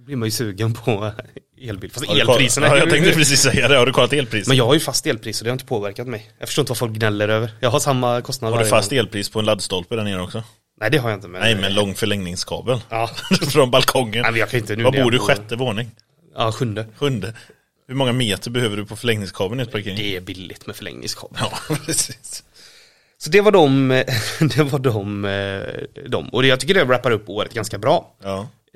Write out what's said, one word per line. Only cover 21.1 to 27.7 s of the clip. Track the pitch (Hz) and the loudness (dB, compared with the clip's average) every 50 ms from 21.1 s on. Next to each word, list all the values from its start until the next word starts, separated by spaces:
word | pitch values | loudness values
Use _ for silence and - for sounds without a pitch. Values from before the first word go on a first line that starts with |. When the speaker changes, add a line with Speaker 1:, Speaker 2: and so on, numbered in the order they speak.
| - - - - - - | -10 -10 -12 -12 -6 -6
Speaker 2:
Ja, | 123 110 117 - - - 156 | -6 -4 -6 -8 -6 -6 -6
<laughs> | - - | -6 -4
precis. | - 160 - - - - - - - - - - _ _ - - - - - _ _ _ _ _ _ _ _ | -4 -4 -2 -4 -4 -8 -14 -16 -16 -16 -16 -16 _ _ -20 -20 -20 -20 -20 _ _ _ _ _ _ _ _
Speaker 1:
Så | - 151 | -4 2
det | 160 202 | 2 4
var | 202 214 202 | 4 6 6
de, | 185 156 139 135 135 135 131 | 6 6 6 4 4 4 2
<laughs> | 131 131 - - 127 110 - - - - 160 139 113 | 2 0 0 0 -2 -4 -4 -6 -2 0 0 0 2
det | 131 156 | 2 0
var | 135 139 143 | 0 0 0
de, | 127 135 110 107 98 101 104 101 101 | 0 0 0 0 -4 -4 -4 -4 -4
eh, | 101 98 98 98 98 98 98 - - - - - - _ - - - | -4 -4 -4 -4 -4 -6 -6 -8 -8 -10 -10 -12 -12 _ -16 -8 -6
de. | 123 95 73 65 | -6 -6 -6 -2
Och | - 117 131 | 0 4 4
jag | 131 127 131 | 4 4 4
tycker | - - 190 | 2 2 2
det | 190 151 | 4 4
wrappar | 127 127 120 - 131 | 4 2 2 2 2
upp | 113 104 - - | 0 0 -2 -4
året | 98 104 98 - - | -6 -4 -4 -4 -6
ganska | 117 104 - | -6 -6 -6